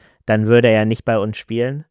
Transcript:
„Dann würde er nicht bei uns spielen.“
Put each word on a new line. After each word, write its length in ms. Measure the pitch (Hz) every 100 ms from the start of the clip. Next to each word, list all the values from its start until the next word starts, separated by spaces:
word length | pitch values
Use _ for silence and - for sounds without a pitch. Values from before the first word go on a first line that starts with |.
| _ _ -
„Dann 200 | 107 107
würde 240 | 120 120
er 160 | 110 110
nicht 180 | 113
bei 140 | - 113
uns 200 | 107 110
spielen.“ 460 | - 113 123 143 151